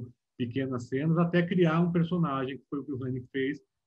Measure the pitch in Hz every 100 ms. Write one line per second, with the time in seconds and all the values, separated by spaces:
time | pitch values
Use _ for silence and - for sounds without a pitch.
0 | 120 - _ - 120 123 131 123 117 131
1 | 156 165 170 175 175 185 170 160 175 170
2 | 165 180 156 135 131 135 - 143 135 131
3 | 131 127 123 139 135 147 - _